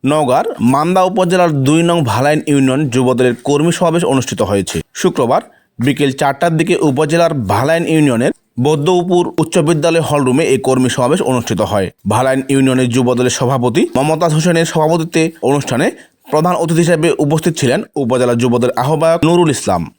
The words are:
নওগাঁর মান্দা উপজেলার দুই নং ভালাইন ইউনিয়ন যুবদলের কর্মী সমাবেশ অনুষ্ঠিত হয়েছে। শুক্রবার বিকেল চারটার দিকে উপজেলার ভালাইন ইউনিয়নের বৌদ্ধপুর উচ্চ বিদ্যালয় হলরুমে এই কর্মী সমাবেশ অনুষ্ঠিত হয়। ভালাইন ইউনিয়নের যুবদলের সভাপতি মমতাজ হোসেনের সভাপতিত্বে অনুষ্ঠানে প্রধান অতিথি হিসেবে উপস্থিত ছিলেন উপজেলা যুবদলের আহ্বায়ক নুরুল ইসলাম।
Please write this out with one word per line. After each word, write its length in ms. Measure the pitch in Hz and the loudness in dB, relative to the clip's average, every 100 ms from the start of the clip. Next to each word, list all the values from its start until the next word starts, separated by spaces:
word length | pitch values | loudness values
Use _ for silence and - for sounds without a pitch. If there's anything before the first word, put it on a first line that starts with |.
| 135 | 0
নওগাঁর 400 | 151 135 135 226 - | 0 2 0 -2 -2
মান্দা 400 | 117 139 160 185 | 0 0 0 2
উপজেলার 480 | 185 190 180 180 175 143 | 0 0 0 2 2 2
দুই 180 | 131 156 | 2 2
নং 140 | 170 170 | 2 0
ভালাইন 360 | 127 104 139 151 - | 0 0 0 0 0
ইউনিয়ন 340 | 143 131 131 151 | 0 2 0 -2
যুবদলের 460 | 120 127 120 127 120 | 0 0 2 0 0
কর্মী 280 | 139 143 165 | -2 0 0
সমাবেশ 320 | 170 175 165 | 0 0 0
অনুষ্ঠিত 380 | 175 135 120 92 | 0 -2 -2 -4
হয়েছে। 360 | 98 101 92 82 - | 0 0 -2 -6 -8
শুক্রবার 480 | - 180 - 120 151 - _ _ - | -2 -2 0 0 0 -2 _ _ -4
বিকেল 320 | 123 139 143 | -2 0 -2
চারটার 460 | 131 143 135 175 160 | 0 -2 0 0 0
দিকে 180 | 160 175 | 0 0
উপজেলার 580 | 156 135 156 165 170 | 0 0 0 2 0
ভালাইন 500 | 147 98 104 135 165 170 | 0 -2 -2 0 -2 0
ইউনিয়নের 440 | 160 147 117 139 - _ - | 2 2 2 -2 -4 _ -2
বৌদ্ধপুর 640 | 135 156 147 180 175 180 170 - | 0 0 2 0 2 0 0 -2
উচ্চ 180 | 156 190 | -2 0
বিদ্যালয় 440 | 151 165 165 165 | 0 0 2 0
হলরুমে 420 | 156 147 127 131 | 0 0 0 0
এই 140 | - 131 | 2 0
কর্মী 320 | - 131 127 | 2 0 0
সমাবেশ 320 | - 127 175 | 0 0 0
অনুষ্ঠিত 400 | - 127 - 98 | 0 -2 -2 -4
হয়। 260 | 95 104 90 _ 98 | -2 -2 -4 _ -4
ভালাইন 320 | 110 131 135 - | 0 0 -2 0
ইউনিয়নের 400 | 135 135 127 127 | 0 2 2 0
যুবদলের 480 | 120 123 123 127 - | 0 0 0 0 0
সভাপতি 420 | 123 135 120 113 349 - | -2 0 0 0 0 0
মমতাজ 360 | 147 156 170 | -2 0 0
হোসেনের 320 | 151 165 165 165 | 0 0 0 0
সভাপতিত্বে 680 | 165 156 165 160 165 160 - | 0 0 0 -2 -2 -2 -2
অনুষ্ঠানে 460 | 120 143 - 120 196 - - _ - | -2 0 -2 -2 -2 -4 -20 _ -4
প্রধান 240 | 151 170 180 | 0 0 0
অতিথি 260 | 160 165 | 0 0
হিসেবে 240 | 165 165 160 - | 2 2 0 0
উপস্থিত 340 | 147 156 170 160 | 0 0 -2 -2
ছিলেন 200 | 123 147 - - | 0 -2 -4 -6
উপজেলা 380 | 123 127 123 120 | -2 0 0 2
যুবদলের 420 | 127 120 120 - | 2 2 0 -2
আহ্বায়ক 400 | 123 156 165 170 | -2 0 0 0
নুরুল 280 | 156 175 170 | 2 2 2
ইসলাম। 300 | 127 - 90 80 | 0 -2 -4 -4